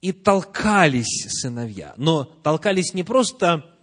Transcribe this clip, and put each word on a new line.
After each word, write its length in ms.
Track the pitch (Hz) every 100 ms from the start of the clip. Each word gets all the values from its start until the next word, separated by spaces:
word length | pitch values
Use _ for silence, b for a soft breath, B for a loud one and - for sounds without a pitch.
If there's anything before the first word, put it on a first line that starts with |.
"И 100 | 185
толкались 1160 | 185 - 196 - - 214 202 170 127 113 - -
сыновья". 680 | - 131 120 120 95 73 -
Но 280 | 147 160
толкались 680 | 131 - 151 156 208 190 175
не 120 | 185
просто 680 | 175 254 247 - 196 165 - _